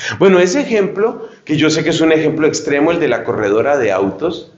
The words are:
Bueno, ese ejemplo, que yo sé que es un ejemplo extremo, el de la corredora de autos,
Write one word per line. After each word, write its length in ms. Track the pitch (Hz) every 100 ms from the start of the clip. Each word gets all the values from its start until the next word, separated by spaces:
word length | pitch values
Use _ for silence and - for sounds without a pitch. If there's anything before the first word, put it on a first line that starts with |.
| - -
Bueno, 200 | 190 180
ese 220 | 185 277
ejemplo, 680 | 269 220 185 156 226 - - - -
que 120 | 156
yo 120 | 156
sé 140 | 160
que 80 | 151
es 100 | 165
un 100 | 160
ejemplo 360 | 156 156 151 156
extremo, 440 | - - 143 156
el 80 | 170
de 80 | 143
la 160 | 117
corredora 540 | 113 101 107 104 127 143
de 140 | 110
autos, 600 | 95 98 92 160 - -